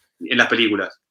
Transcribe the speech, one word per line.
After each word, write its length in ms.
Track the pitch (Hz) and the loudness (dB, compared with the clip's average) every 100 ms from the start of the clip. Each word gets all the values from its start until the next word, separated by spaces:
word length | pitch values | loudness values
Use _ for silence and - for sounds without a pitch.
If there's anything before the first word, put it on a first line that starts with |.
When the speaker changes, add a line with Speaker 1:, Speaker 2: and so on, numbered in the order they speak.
| _ _ | _ _
Speaker 1:
Sí. 100 | - | -4
Speaker 2:
en 80 | 123 | 0
las 80 | 117 | 2
películas. 540 | 117 110 101 92 - _ | 2 0 0 -4 -10 _